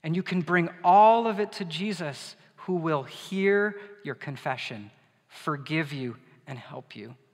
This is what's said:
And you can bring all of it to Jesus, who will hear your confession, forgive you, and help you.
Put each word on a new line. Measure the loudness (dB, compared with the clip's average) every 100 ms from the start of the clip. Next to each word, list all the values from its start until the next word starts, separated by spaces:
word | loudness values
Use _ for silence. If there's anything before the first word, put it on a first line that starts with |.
And | -2
you | -2
can | 0 -2
bring | 2 2 2 0
all | 6 10 10 8 2
of | -2
it | -4
to | -4 -8
Jesus, | -4 -4 -4 -6 -8 -16 -18 _ _
who | -4 -2
will | 0 0
hear | -2 -14 -6 0 4 4 2 -4 -16 -14
your | -12 -10
confession, | -10 -8 -6 -6 -8 -12 -14 _ _ _ _
forgive | -10 -4 -4 -2 -2 -2
you, | -6 -8 -8 -18 -20 -14
and | -14
help | -12 -16 -16 -16
you. | -16 -18 _